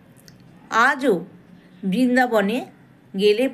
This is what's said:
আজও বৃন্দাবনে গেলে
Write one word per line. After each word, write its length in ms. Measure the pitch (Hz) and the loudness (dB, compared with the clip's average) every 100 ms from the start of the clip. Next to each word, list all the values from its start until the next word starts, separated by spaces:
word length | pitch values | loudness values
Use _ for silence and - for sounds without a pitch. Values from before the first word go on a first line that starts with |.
| - - - - - - - - 247 | -20 -20 -20 -20 -20 -20 -6 0 0
আজও 280 | 285 269 180 170 - - - - - 196 | 0 0 -2 -4 -18 -20 -20 -20 -12 -4
বৃন্দাবনে 680 | 202 254 247 247 220 196 240 381 - - _ _ | 0 0 2 2 0 0 -4 -8 -16 -20 _ _
গেলে 320 | 196 202 208 262 | -2 0 2 -2